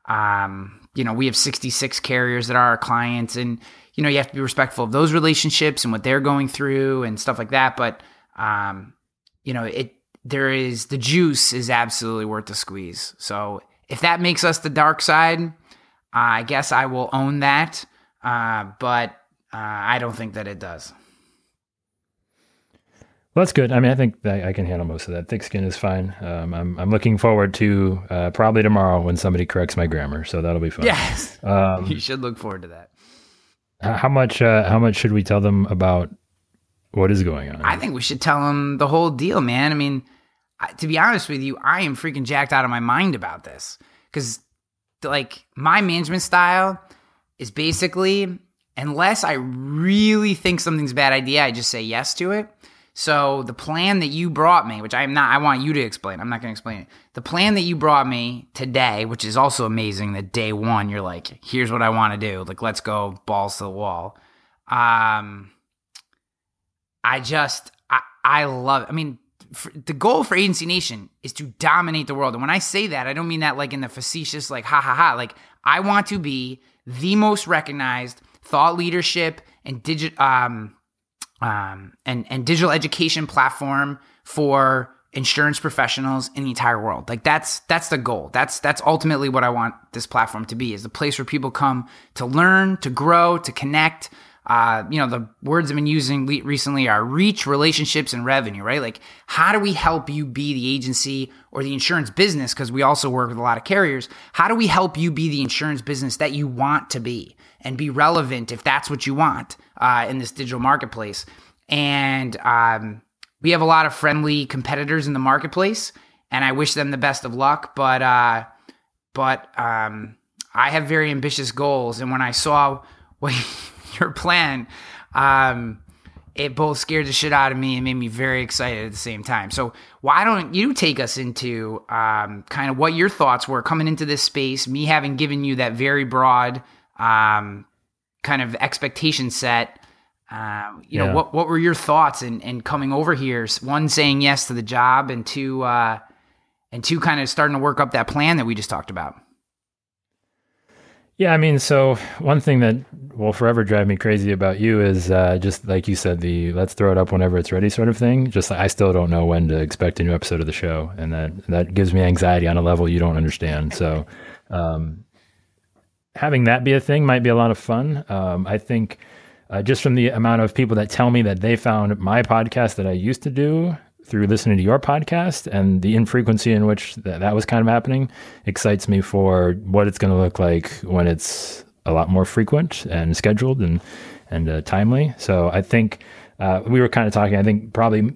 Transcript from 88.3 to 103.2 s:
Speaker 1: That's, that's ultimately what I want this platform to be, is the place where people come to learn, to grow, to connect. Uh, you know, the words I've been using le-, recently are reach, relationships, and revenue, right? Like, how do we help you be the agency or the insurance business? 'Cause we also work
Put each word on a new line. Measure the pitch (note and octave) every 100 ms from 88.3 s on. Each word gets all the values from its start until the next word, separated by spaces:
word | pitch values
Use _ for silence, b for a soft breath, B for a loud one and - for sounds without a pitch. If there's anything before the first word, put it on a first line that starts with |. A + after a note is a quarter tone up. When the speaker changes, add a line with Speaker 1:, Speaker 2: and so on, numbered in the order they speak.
Speaker 1:
That's, | B2 C#3 -
that's | D3 D3+
ultimately | D3 D#3+ D#3 C#3+ C#3
what | C3
I | B2
want | A#2+ A2+ - _
this | A#2+ -
platform | A#2+ A2+ G#2+ G#2+
to |
be, | A#2 B2
is | G2+
the | A2+
place | - D3 C#3
where |
people | B2+ D3 C3
come | - C#3 B2+ B2 B B
to | - B2
learn, | C#3+ F3+ F#3+ F#3+ F#3
to | C3+
grow, | B2 D3 E3+ E3+ F3
to | E3+
connect. | - C#3 D3+ D#3+ - - B B B -
Uh, | A#2 A#2 A2 G2
you | D3+
know, | C3
the | A#2+ A2 _
words | B2+ E3 D3
I've | D3
been | D3
using | D#3 C3 C#3 C3+
le-, | C#3+
recently | A2+ C#3+ C#3 C#3 B2+
are | G#2
reach, | A#2 D3 G3+ G#3 C3+
relationships, | C#3+ D#3 D3 D3+ D3+ C3
and | B2
revenue, | B2 C3+ A2+ G2+
right? | G#2 C#3+
Like, | A#2 - B B -
how | - F3
do | G#3+
we | G3+
help | E3+ E3 E3 C#3+
you | D3
be | C#3+ B2 D3
the | C3+ B2+
agency | C3+ B2+ B2 C#3 C3+ C3 B B
or | -
the | C#3
insurance | C#3 - F3 A#2+
business? | E3+ G3+ D3+ B2+
'Cause | - B2
we | C3
also | C3+ D3 C#3
work | B2+